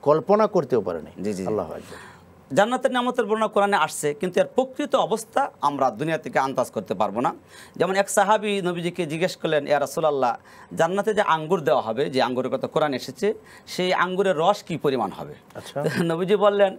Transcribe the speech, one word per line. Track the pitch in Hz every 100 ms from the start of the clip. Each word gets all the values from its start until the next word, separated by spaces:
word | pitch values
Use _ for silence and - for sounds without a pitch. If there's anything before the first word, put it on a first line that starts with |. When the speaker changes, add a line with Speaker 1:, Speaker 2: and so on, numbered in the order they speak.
Speaker 1:
কল্পনা | 139 151 151 208 214
করতেও | 190 139 120
পারেনি। | 95 85 76 -
Speaker 2:
জি, | 98
জি। | 95 95
Speaker 1:
আল্লাহু | 107 80
আকবার। | 80 - - - - - - -
Speaker 2:
জান্নাতের | 135 214 254 254
নিয়ামতের | 247 247 247 208
বর্ণনা | 220 214
কোরআনে | 214 202 202
আসছে, | 156 - 147
কিন্তু | 147 185 180
এর | - -
প্রকৃত | 262 262 294 -
অবস্থা | 160 214 - - 180 -
আমরা | 143 143 131
দুনিয়া | 107 156 156
থেকে | 143 143
আন্দাজ | 135 131 117
করতে | 113 95
পারবো | 95 104 104
না। | 143 - - - - -
যেমন | 175 190
এক | 196
সাহাবী | - 196 220 214 202
নবীজিকে | 175 175 170 170 165
জিজ্ঞেস | 160 180 -
করলেন, | 165 151 139
"ইয়া | 143
রাসূলুল্লাহ, | 139 - 160 143 123 - - - - 175
জান্নাতে | 165 196 208
যে | 208
আঙ্গুর | - 160 156 185
দেওয়া | 151 139
হবে, | 110 113 160
যে | 127
আঙ্গুরের | 120 127 123
কথা | 123 120
কোরআনে | 156 151 127
এসেছে, | - 131 202 220 - - -
সেই | - 180
আঙ্গুরের | 175 180 185 196 156
রস | 170 202
কি | - 160
পরিমাণ | 147 131 101
হবে?" | 85 76 73 - -
Speaker 1:
আচ্ছা। | - 139
Speaker 2:
তো | 156 143
নবীজি | 170 165 185 208
বললেন, | 202 202 196